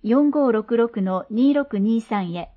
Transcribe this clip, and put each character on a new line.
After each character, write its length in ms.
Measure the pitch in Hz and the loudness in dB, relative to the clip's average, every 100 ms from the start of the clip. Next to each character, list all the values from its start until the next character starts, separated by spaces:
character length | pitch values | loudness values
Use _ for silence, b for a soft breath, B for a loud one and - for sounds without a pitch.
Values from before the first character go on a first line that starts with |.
四 280 | 208 254 294 | 2 2 2
五 180 | 294 269 | 2 0
六 260 | 220 214 233 | 0 0 0
六 240 | 233 233 | 0 -2
の 260 | 185 175 - | -2 -4 -4
二 240 | 220 269 | 0 2
六 240 | 285 277 208 | 2 -2 -2
二 220 | 208 226 | 0 0
三 340 | 220 208 180 | -2 -6 -4
へ。 160 | 170 - | -8 -10